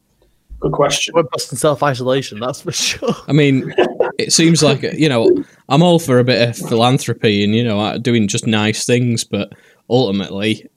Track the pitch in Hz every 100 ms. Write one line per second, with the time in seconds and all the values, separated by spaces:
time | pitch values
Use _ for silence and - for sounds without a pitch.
0 | _ _ _ _ _ - 147 - 143 -
1 | - 170 151 156 - 139 156 139 147 123
2 | 127 135 - 107 120 135 170 - - -
3 | 233 - - 147 143 131 - - 359 -
4 | - - - - 165 156 143 135 - 165
5 | 151 120 110 95 - _ - 143 180 165
6 | 165 123 127 110 120 113 - 117 120 131
7 | - - 113 101 101 110 120 104 104 107
8 | 120 120 101 117 117 107 107 104 - 123
9 | 123 117 - 101 - - _ _ - 123
10 | 107 101 85 98 107 107 -